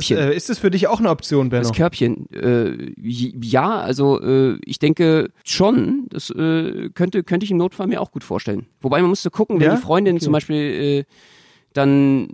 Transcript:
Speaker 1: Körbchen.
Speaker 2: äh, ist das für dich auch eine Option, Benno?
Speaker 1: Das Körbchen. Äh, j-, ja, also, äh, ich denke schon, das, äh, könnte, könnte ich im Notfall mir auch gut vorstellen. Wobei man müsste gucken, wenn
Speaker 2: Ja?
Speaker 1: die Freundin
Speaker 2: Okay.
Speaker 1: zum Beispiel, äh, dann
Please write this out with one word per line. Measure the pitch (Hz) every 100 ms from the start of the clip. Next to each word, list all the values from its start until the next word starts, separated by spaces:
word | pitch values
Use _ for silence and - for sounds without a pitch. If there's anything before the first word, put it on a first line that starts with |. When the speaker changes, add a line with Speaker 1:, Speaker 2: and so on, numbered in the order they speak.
| -
Speaker 1:
Körbchen. | 160
Speaker 2:
äh, | 139
ist | 175 -
das | 220
für | 196
dich | 180 165
auch | 214
eine | 202
Option, | 156 - 143 127
Benno? | 123
Speaker 1:
Das | 117
Körbchen. | 113 170 - 120 - -
Äh, | - 120 120 95 58 64 -
j-, | 113 120 123 123
ja, | 117 131 180 214
also, | - 131 139 135
äh, | 123 135 135 -
ich | - -
denke | 147 160 160 160 104 _
schon, | - - 202 240 202 277 247
das, | - -
äh, | - 160 160 160 - -
könnte, | - 180 196
könnte | 170 190
ich | 208
im | 175
Notfall | 180 - 190
mir | 226
auch | -
gut | 143
vorstellen. | - 87 113 101 - _
Wobei | 131 147
man | 180
müsste | 196 175
gucken, | - 220 180
wenn | 151
Speaker 2:
Ja? | 151
Speaker 1:
die |
Freundin | 151 170 202 170
Speaker 2:
Okay. |
Speaker 1:
zum | 151
Beispiel, | 151 156 151
äh, | 147 87 143 139 139 _ _ _ _ _ _
dann | 143 139 139 139 135 -